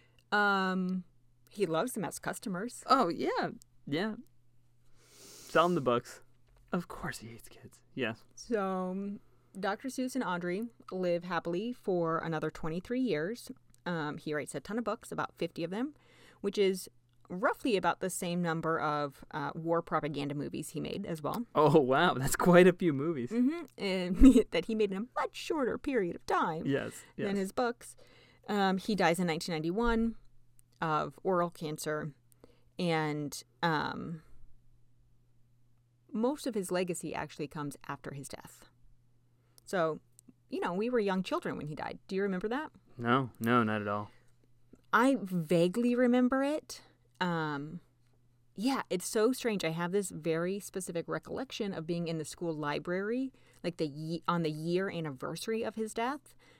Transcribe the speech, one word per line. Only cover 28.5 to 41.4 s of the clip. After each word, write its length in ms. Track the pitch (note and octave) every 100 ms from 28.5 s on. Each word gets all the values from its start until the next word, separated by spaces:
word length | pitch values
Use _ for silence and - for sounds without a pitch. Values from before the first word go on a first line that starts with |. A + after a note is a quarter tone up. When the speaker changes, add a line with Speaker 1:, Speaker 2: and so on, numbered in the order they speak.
Speaker 1:
Um, 280 | G#3 F#3+ F#3+
he 160 | - G3+
dies 220 | F3 E3+
in 100 | F3
nineteen 260 | D#3+ -
ninety-one 640 | D#3+ D#3+ F#3+ A#3 A3+ A3+ A3 - - - - - _
of 360 | E3 D3+ D3 -
oral 260 | F#3 F3+ F3
cancer. 640 | - D#3 D3+ D#3 D3+ D3+ - _ - - - _ -
And, 640 | F3 D#3+ D3+ D3+ D3 - - _
um, 580 | F3 D3+ D3 - C#3+ E3 - - - - - - - - _ _ _ _ - _ _ _ _ _ _
most 360 | A3 A#3+ D4+ C#4+
of 80 | A3
his 160 | F3+
legacy 420 | F3+ F#3 E3+ E3
actually 340 | - D#3 - D3
comes 300 | D#3+ D3 - -
after 260 | C#3+ C#3+
his 140 | C#3 C3+
death. 380 | - - - - _ - - _ _ _ _ _ _ -
So, 340 | F#3+ D#3+ D#3 - - - - _
you 100 | F#4
know, 140 | G3
we 160 | F3+ A3+
were 100 | B3
young 240 | G3+ F#3+
children 340 | F#3 D#4+